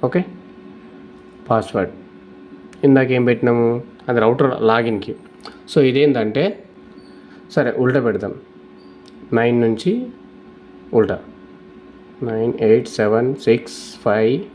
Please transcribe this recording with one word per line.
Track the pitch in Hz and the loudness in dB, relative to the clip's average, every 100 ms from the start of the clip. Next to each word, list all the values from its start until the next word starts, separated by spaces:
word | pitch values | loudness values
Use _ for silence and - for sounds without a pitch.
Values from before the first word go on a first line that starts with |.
| 127 | -2
ఓకే, | 180 185 - - - - - - - - - - - - | -2 -4 -12 -20 -20 -20 -20 -20 -20 -20 -20 -20 -20 -2
పాస్వర్డ్ | 113 101 110 92 - - - - - - - - - 139 | -2 -2 -4 -4 -8 -20 -20 -20 -20 -20 -20 -20 0 4
ఇందాక | 135 131 127 | 4 4 2
ఏం | 123 | 2
పెట్టినాము, | 117 123 120 117 120 120 - - | 2 2 2 0 -2 -8 -16 -2
అది | 120 110 | 2 2
రౌటర్ | 127 139 127 113 | 2 0 2 2
లాగిన్కి. | 113 117 104 98 - - - - - - | 2 0 -4 -6 -14 -16 -20 -20 -20 -4
So | - 131 | 2 2
ఇదేంటంటే, | 127 147 123 107 110 180 - - - - - - - - - - - | 4 2 2 -2 -2 -2 -4 -18 -20 -20 -20 -20 -20 -20 -20 -6 -2
సరే | 123 123 | -2 0
ఉల్టా | 127 123 120 | 0 0 -2
పెడదాం, | 101 101 - - - - - - - - - - 92 | -4 -6 -12 -20 -20 -20 -20 -20 -20 -20 -20 -4 0
నైన్ | 120 120 117 | 2 2 0
నుంచి | 110 180 233 247 - - - - - - - - - | 0 -2 -4 -6 -16 -20 -20 -20 -20 -20 -20 -4 0
ఉల్టా, | 104 92 - - - - - - - - - - 120 | 0 -2 -10 -20 -20 -20 -20 -20 -20 -20 -20 -12 -8
నైన్ | 110 113 - 110 | -4 -4 0 4
ఎయిట్ | 113 120 - | 4 2 -2
సెవెన్ | 104 113 127 143 - | 0 2 0 -2 0
సిక్స్ | 120 - - - - 117 | 0 0 -18 -18 -6 -2
ఫైవ్ | 107 110 139 196 | 2 2 0 -6